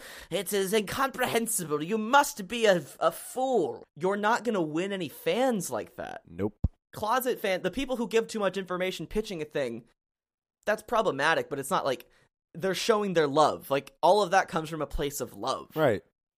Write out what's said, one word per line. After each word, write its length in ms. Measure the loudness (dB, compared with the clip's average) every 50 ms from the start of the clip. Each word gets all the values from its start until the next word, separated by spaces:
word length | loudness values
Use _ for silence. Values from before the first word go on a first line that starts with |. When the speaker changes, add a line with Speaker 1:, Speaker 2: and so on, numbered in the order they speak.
| -10 -18 -16 -16 -12 -6
Speaker 1:
It 220 | -6 -4 -4 -2 0
is 200 | 0 0 2 2
incomprehensible. 1080 | 0 0 0 -2 0 0 0 0 -2 -2 0 0 0 0 0 -2 -4 -2 -2 -2 -2 -2
You 160 | -2 -2 -2
must 480 | 0 4 6 6 6 4 -2 -10 -10
be 200 | -6 -4 2 4
a, 160 | 4 4 4 2 -6 -6 0
a 100 | 0 0
fool." 720 | 0 -2 -14 -10 -6 -4 0 2 2 2 2 0 -2 -8 -14 _ -12
You're 200 | -4 -2 -2 -2
not 280 | 0 0 0 0 0 0
gonna 180 | 0 0 0 0
win 300 | 0 -2 -2 -2 -2 -4
any 160 | -4 -6 -6
fans 640 | -8 -6 -2 -2 0 2 2 2 2 0 -2 -4
like 260 | -6 -6 -8 -8 -10
that. 260 | -12 -12 -12 -12 -14 _ -14
Speaker 2:
Nope. 260 | -6 -4 -4 -4 -4 _ -6 -6 _ _ _ _ -10
Speaker 1:
Closet 480 | -6 -2 0 0 0 2 0 -2 -2
fan, 220 | 0 -2 -2 0 -2
the 80 | -2
people 260 | -2 -2 -4 -2 -2
who 120 | -2 -2 0
give 180 | 0 0 0
too 140 | 0 -4 -2
much 160 | 0 0 0
information 500 | -2 -6 -4 -4 -2 -2 -2 -4 -6 -8
pitching 340 | -4 -4 -4 -4 -4 -6 -8 -8
a 20 |
thing, 400 | -6 -4 -4 -2 -2 -4 -8 -12 _ _ _ _ _ _ _ _ _ _ _ _ _ _ _ -2
that's 160 | -2 -2 -2 -2
problematic, 680 | 0 2 2 2 2 2 2 4 4 4 4 2 -2
but 100 | -6 -6
it's 120 | -4 -2
not 140 | -2 0 0
like 220 | 0 -2 -2 -6 _ _ _ _ _ _ _ _ _ -12
they're 200 | -6 -4 -2 -2
showing 400 | -2 2 2 2 2 2 2 2
their 140 | 2 2 4
love. 420 | 6 6 4 4 4 0 -4 -2
Like, 220 | -2 -2 -2 -4 _ 2 4
all 200 | 4 6 6 4
of 100 | 4 4
that 160 | 2 2 2
comes 200 | -2 -4 -4 -4
from 140 | -6 -6 -6
a 40 |
place 340 | -4 -4 -4 -4 -2 -4 -6
of 160 | -8 -8 -8
love. 320 | -8 -4 -4 -4 -4 -6 -8 0
Speaker 2:
Right. 260 | 2 4 4 4 2 -2 _ _ _ _ _ _